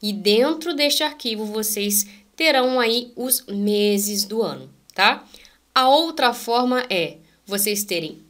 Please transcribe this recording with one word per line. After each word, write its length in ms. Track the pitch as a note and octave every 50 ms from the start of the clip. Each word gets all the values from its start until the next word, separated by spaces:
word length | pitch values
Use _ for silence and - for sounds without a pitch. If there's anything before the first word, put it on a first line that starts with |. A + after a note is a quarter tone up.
e 100 | - G#3
dentro 640 | G3+ G3+ - G#3 G#3 A3+ B3+ D4+ E4 D#4+ - F4 D#4+
deste 300 | C#4 D4 C#4+ C#4+ - D#4
arquivo 420 | D4+ D4 - - A#3+ A3 G#3 A3
vocês 640 | G#3 G#3 A3 G#3+ - - G#3 G3+ G#3 G3+ G#3 - - - - _ _ _
terão 440 | - D#4+ D#4+ C#4+ C4 B3+ B3+ C4 B3+
aí 320 | A#3+ A3+ A#3 B3 A#3+ A#3+ -
os 300 | A3+ B3 C4 B3+ - - -
meses 760 | G3+ G3+ G3+ G#3 G#3 G#3 G#3 G#3 G3+ G3 G3+ G#3 G#3 G3+ G3+
do 160 | G3 G#3+ A3+
ano, 280 | A3 E3 C3+ C3 C3 C3+ - _ _ _ -
tá? 320 | - F#3+ A3 C#4 D4 - - - - - - _ _ _ _ -
A 140 | C4 C4 C4
outra 460 | C#4 D4+ E4+ E4 D#4 D#4 C4 A#3+ A#3
forma 500 | A#3+ - A#3 A#3 A#3+ B3 B3 B3 B3+ - -
é 280 | G3 F3+ E3 D3 - - - _ _ _ _
vocês 380 | - G3 G3+ - G#3+ G#3 G3+ -
terem 360 | - F#3 E3 D#3+ D3+ - - - _